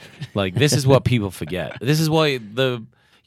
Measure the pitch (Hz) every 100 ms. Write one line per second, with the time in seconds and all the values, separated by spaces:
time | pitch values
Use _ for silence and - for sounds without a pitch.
0 | - - - 104 95 90 147 139 135 135
1 | - 123 101 - - 90 73 - 117 151
2 | 156 160 156 131 107 110 131 123 117 _
3 | _ _